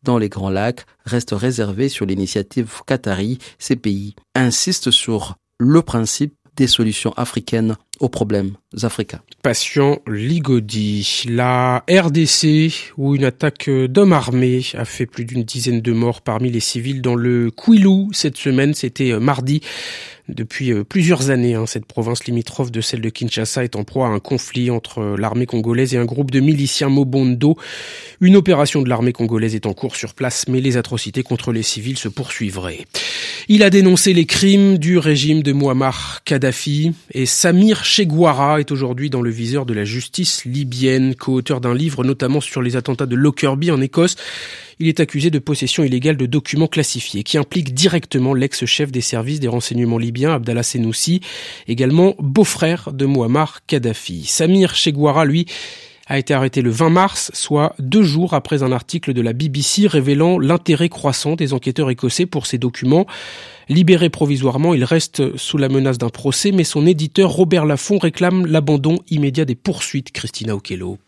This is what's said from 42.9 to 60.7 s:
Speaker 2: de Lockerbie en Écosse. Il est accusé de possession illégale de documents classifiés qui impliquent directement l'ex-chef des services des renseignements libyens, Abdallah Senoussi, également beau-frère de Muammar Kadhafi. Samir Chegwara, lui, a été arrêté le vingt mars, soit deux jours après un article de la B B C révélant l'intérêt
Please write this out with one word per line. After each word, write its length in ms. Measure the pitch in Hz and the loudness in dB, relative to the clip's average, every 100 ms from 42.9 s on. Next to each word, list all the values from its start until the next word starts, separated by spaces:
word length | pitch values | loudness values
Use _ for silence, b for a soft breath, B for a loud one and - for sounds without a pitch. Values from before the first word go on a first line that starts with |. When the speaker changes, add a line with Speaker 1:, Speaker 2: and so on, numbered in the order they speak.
| 123 135 | -4 -2
Speaker 2:
de 100 | 120 | 2
Lockerbie 560 | 147 - 143 135 170 | 2 2 0 0 0
en 80 | 147 | 0
Écosse. 380 | 135 - 175 - B B B B B B | 0 2 0 0 B B B B B B
Il 100 | 160 | -2
est 100 | 156 | 0
accusé 300 | 156 147 165 | 0 2 0
de 100 | 151 | 0
possession 460 | 143 143 127 - 143 | -2 -2 -2 0 0
illégale 320 | 127 139 147 | 2 0 0
de 80 | 127 | 0
documents 420 | 147 - 143 160 | -2 -2 0 0
classifiés 560 | - 143 127 - - | 0 -2 -4 -6 -8
qui 140 | - 156 | -2 -2
impliquent 360 | 143 185 143 | -2 -4 -4
directement 600 | 127 180 165 - 139 127 | 2 2 2 -2 0 0
l'ex-chef 580 | 135 135 - 120 - 147 | 0 0 -2 -2 -2 -2
des 100 | 127 | -2
services 380 | 120 117 117 151 | -4 -4 -4 -4
des 80 | 127 | -2
renseignements 500 | 120 - 120 120 117 | -2 -2 -2 0 0
libyens, 360 | 117 117 147 | -2 -2 0
Abdallah 300 | 156 117 117 | 0 -2 -2
Senoussi, 580 | 120 123 113 113 - 180 180 B B B B | -2 -2 -2 -2 0 -2 -2 B B B B
également 460 | 120 131 156 185 - | 0 2 4 4 2
beau-frère 720 | 143 135 208 - 160 170 - | 0 2 2 2 0 -2 -6
de 140 | 135 139 | -2 0
Muammar 600 | 139 113 135 156 - - | 2 2 0 0 -6 -4
Kadhafi. 600 | 147 117 107 - 87 76 | -2 -2 -4 -8 -10 -6
Samir 500 | - 160 190 185 - | 0 2 4 4 2
Chegwara, 480 | - 143 147 139 | -2 2 2 4
lui, 220 | 151 160 170 B B B B B B | 2 2 -2 B B B B B B
a 80 | 139 | -4
été 160 | 131 | 0
arrêté 280 | 139 131 139 | 0 0 0
le 80 | 120 | 0
vingt 200 | 113 165 | 2 4
mars, 420 | 175 196 - - | 4 2 0 -8
soit 420 | - - 147 156 - | -8 -2 0 0 -2
deux 240 | 131 202 | 0 4
jours 300 | 190 147 175 | 4 2 0
après 300 | 151 - 147 | -2 -2 -2
un 80 | 131 | 0
article 420 | 127 - 170 156 | -2 -4 -8 -4
de 80 | 123 | -2
la 120 | 113 | -2
B 160 | 117 151 | -2 -4
B 80 | 135 | -2
C 300 | 135 - 202 | -2 2 4
révélant 520 | 156 131 143 165 180 | 4 2 2 2 2
l'intérêt 480 | 135 170 175 | 2 2 2